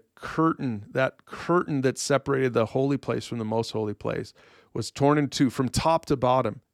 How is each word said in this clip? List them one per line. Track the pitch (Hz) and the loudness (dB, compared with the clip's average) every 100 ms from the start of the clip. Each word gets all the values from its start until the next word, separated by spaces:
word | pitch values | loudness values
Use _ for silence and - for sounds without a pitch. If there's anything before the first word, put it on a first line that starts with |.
| _ | _
curtain, | - - - 160 - 131 107 104 | -16 -6 0 2 0 -4 -6 -6
that | 135 131 - _ | -2 -2 -4 _
curtain | - - 175 170 143 | -8 0 0 2 0
that | 131 117 | 0 0
separated | - 139 - 135 131 | 0 0 2 0 2
the | 117 110 | 2 0
holy | 131 139 139 | 2 0 0
place | - 117 - | -2 -4 -4
from | 120 | -6
the | 107 | -2
most | 113 113 | -2 -2
holy | 110 107 104 | -4 -4 -6
place | 117 - - - - - _ | -6 -6 -8 -14 -20 -20 _
was | - 107 | -8 -6
torn | - 139 147 | 2 4 4
in | 139 | 2
two | - 131 | 2 2
from | - 127 | 2 -2
top | - 160 165 - | 0 2 2 0
to | 139 | 0
bottom. | 123 131 107 - _ | 2 2 0 -4 _